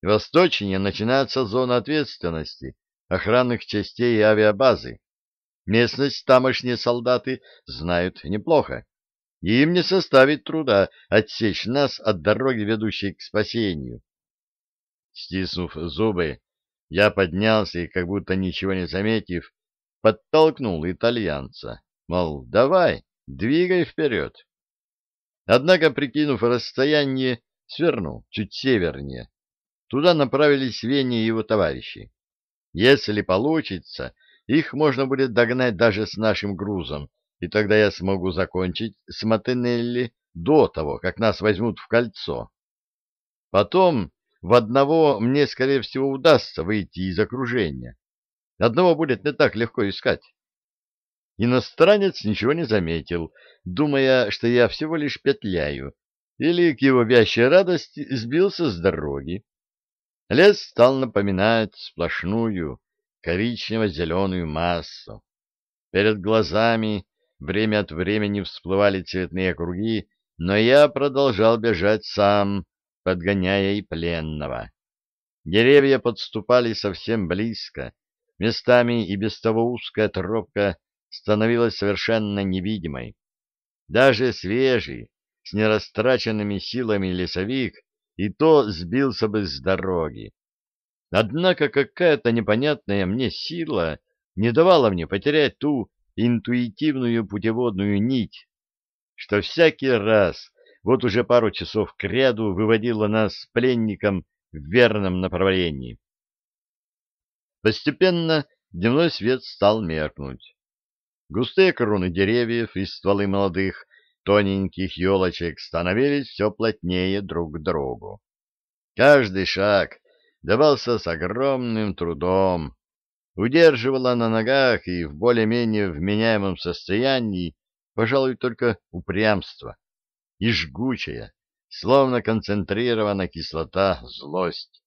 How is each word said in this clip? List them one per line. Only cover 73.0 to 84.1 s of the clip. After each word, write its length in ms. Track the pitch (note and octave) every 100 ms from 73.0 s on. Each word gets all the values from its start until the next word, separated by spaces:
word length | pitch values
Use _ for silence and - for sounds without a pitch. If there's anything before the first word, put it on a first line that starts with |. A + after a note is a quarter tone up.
подгоняя 720 | - F#2 E2+ G2+ F#2 G2 G2
и 80 | G2+
пленного. 880 | F#2+ E2 E2+ E2+ D#2 D2+ D2 B1 A1+ _ _ _ _ _ _ _ -
Деревья 540 | F#2+ A#2+ C#3+ C#3 C3+
подступали 760 | A#2+ A#2 - A2 G2+ B2 A#2+
совсем 540 | G#2+ G2+ F2+ - A2+ F2+
близко. 640 | F2+ A2+ A2 - - B1+ _ _ _ _ _
Местами 680 | G2+ A2 - B2 A#2+ A#2+ F#2+
и 80 | G2+
без 240 | G#2+ -
того 320 | A2+ A2 A#2
узкая 380 | A#2+ - - G#2+
тропка 680 | G2 F2+ A2+ G#2+ - G2+ F2+ _ _ _
становилась 680 | - - G#2+ A2 A#2+ A#2 -
совершенно 640 | G2+ F#2+ - A2+ G#2 G2+
невидимой. 720 | G2 F#2 F#2 A2 E2 C2 A#1+ - _ _ _ _ _ _ _
Даже 460 | F#2 C3+